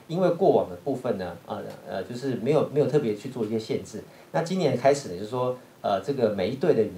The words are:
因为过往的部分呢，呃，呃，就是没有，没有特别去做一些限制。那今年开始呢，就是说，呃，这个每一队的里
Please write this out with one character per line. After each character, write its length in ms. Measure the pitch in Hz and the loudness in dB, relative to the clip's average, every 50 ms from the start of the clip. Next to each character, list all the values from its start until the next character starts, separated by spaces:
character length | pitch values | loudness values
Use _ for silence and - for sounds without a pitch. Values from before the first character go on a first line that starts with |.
| - - | -10 -6
因 120 | 160 175 | -2 2
为 80 | 190 175 | 2 2
过 220 | 170 170 196 170 135 | 2 4 4 6 6
往 140 | 104 92 - | 6 4 2
的 40 | 90 - | -4 -6
部 180 | - - 135 | -4 -4 -4
分 240 | 127 - 127 107 95 | -2 -2 -2 -2 -2
呢， 180 | 92 87 87 - - | -4 -6 -8 -10 -10
呃， 160 | - 110 101 87 - 101 - - - | -10 -8 -8 -8 -10 -12 -14 -12 -8
呃， 160 | 95 98 92 | -8 -8 -6
就 120 | - 123 | -8 -8
是 180 | 123 131 139 120 101 | -6 -4 -4 -4 -2
没 120 | 104 131 | 0 2
有， 180 | 156 143 113 - 135 | 2 2 2 2 2
没 60 | 147 | 2
有 80 | 139 120 | 2 4
特 100 | - 151 | 2 2
别 160 | 123 113 104 | 2 0 -2
去 160 | - - 120 | -4 -6 -10
做 160 | - 123 110 | -6 -4 -4
一 40 | 104 | -2
些 100 | 113 110 | -2 -4
限 240 | 107 - 101 - - | -4 -2 -4 -6 -6
制。 200 | - - 101 85 - - - - - | -6 -12 -12 -14 -14 -20 -20 -20 -4
那 100 | - 165 | -4 -2
今 160 | 160 165 190 190 | -2 0 -2 0
年 180 | 175 139 123 | 2 2 2
开 160 | 123 - 135 | 4 4 4
始 180 | 139 143 - 95 | 4 4 0 -6
呢， 100 | 87 87 | -8 -8
就 40 | 104 | -6
是 60 | 107 | -4
说， 260 | 123 127 127 127 127 - - - - - | -2 -2 0 0 -2 -4 -8 -18 -20 -6
呃， 200 | - 110 101 95 | -2 0 0 0
这 100 | - - | 0 -2
个 200 | 139 127 117 107 | 0 2 2 2
每 180 | 101 98 90 98 | 2 2 0 -2
一 60 | 131 | 0
队 180 | 131 - 170 139 | 0 2 4 4
的 80 | 113 | 4
里 120 | 107 98 90 | 4 2 0